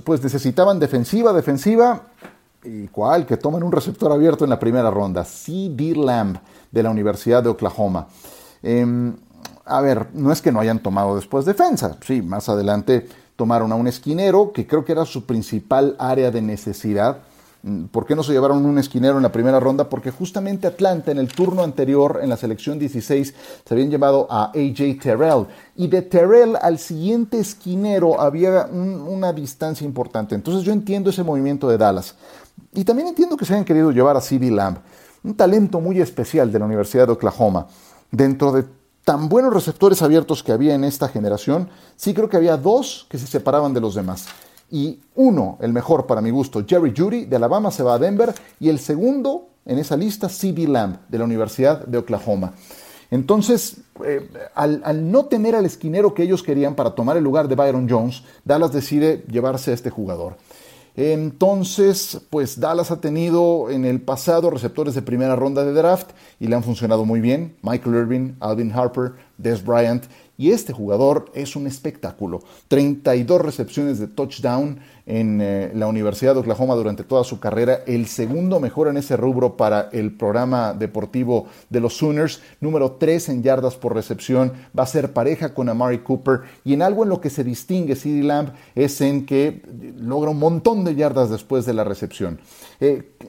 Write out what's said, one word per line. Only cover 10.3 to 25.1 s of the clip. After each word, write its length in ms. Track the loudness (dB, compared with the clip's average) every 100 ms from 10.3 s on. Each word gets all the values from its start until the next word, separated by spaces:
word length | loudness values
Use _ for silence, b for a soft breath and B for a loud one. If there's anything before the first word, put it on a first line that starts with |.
es 80 | 2
que 100 | 2
no 80 | 2
hayan 240 | 2 0
tomado 320 | -2 0 0 -2
después 300 | -2 -2 0
defensa. 520 | 2 2 2 -2 -6 -4
Sí, 160 | -2
más 280 | -2 -4 -2
adelante 580 | 0 0 0 2 2 0 B B -4
tomaron 340 | 0 0 0
a 40 | -2
un 120 | -2
esquinero, 640 | -4 -4 0 4 4 4
que 160 | 0 0
creo 160 | 0
que 80 | 0
era 140 | -2 -2
su 200 | -4 -4
principal 680 | -4 -4 -6 0 2 2 0
área 320 | -2 2 2
de 120 | 0
necesidad. 760 | -4 -6 -8 -8 -4 0 0 -2 -10 b b b -8
Mm, 180 | -8 -6
¿por 200 | -4 -2
qué 100 | -2
no 60 |
se 100 | 0
llevaron 320 | 2 4 4
un 140 | 2 2
esquinero 400 | 0 0 2 4
en 60 |
la 80 | 2
primera 280 | 2 2 4
ronda? 300 | 4 0 -2
Porque 220 | -4 -6
justamente 560 | -8 -8 -6 -6 -4 -4
Atlanta, 420 | 0 0 0 -2
en 80 | -2
el 120 | -2
turno 340 | 0 0 0
anterior, 560 | -2 0 0 4 2 2
en 80 | -2
la 80 | -2
selección 400 | -4 -6 -6 -4
dieciséis, 560 | -4 -4 -2 -2 -2 -8 B B B
se 80 |
habían 160 | 0 0
llevado 380 | 2 4 4 2
a 140 | -2
A 80 | -2
J 300 | 0 -2 0 -2 -2
Terrell. 460 | 0